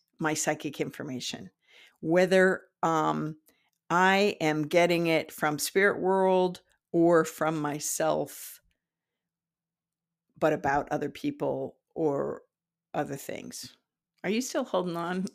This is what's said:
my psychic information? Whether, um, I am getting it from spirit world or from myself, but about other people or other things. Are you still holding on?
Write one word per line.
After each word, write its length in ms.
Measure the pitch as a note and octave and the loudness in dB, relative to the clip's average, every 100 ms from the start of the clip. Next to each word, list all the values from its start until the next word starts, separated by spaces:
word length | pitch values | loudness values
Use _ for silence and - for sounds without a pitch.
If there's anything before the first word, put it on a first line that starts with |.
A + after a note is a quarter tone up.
| _ - | _ -6
my 160 | D#3+ D#3 | -2 -2
psychic 460 | - D3+ D#3 - | -2 -4 -6 -6
information? 680 | C#3+ - D3 B2+ - - F#3+ _ _ - - _ | -6 -6 -10 -8 -10 -10 -14 _ _ -20 -20 _
Whether, 600 | D#3+ F3 F3+ F#3+ F#3 F#3 - _ | 0 2 4 6 6 4 -4 _
um, 540 | E3+ D#3+ D#3 D#3 D#3 D#3 _ _ _ _ - | 0 2 2 0 -2 -8 _ _ _ _ -2
I 460 | E3+ F#3 F#3+ G#3 - | 4 4 4 2 2
am 260 | D#3 D3+ D3+ | 0 0 2
getting 420 | F3 F3 F3 E3+ | 4 4 4 2
it 220 | D#3+ - | 0 -2
from 280 | - D#3 D3 | -4 -4 -2
spirit 420 | - G3 G3 - | -2 2 2 2
world 600 | F3+ F#3+ F#3+ F#3 F3+ F3+ _ _ _ | 0 2 4 4 2 -2 _ _ _
or 320 | E3+ E3+ E3+ E3 | 2 6 6 2
from 360 | - D#3 D#3+ | -2 -2 -2
myself, 1000 | D3 D3 - - D#3+ D3+ D3 - - - _ _ _ _ _ _ _ _ _ _ _ _ _ _ _ _ _ _ | -4 -6 -6 -2 0 0 -2 -8 -18 -20 _ _ _ _ _ _ _ _ _ _ _ _ _ _ _ _ _ _
but 140 | D#3+ | 0
about 360 | D3+ D3 C#3+ C3+ | 2 2 0 0
other 200 | D3+ D3 | -4 -4
people 680 | - D3 C#3 C#3 C3+ C3+ - _ - | -6 -6 -4 -2 -2 -6 -12 _ -2
or 480 | D#3+ C#3 C#3 - - _ _ _ _ - | 0 0 -2 -6 -12 _ _ _ _ -6
other 220 | D3 C#3 | -6 -8
things. 600 | - - - - - - _ _ _ _ | -10 -12 -12 -14 -16 -20 _ _ _ _
Are 80 | - | -4
you 100 | A3 | -4
still 240 | C4 E4 B3 | -2 -4 -4
holding 320 | F#3 F3+ E3+ | -4 -4 -4
on? 300 | E3+ F3+ F#3+ | -4 -4 -4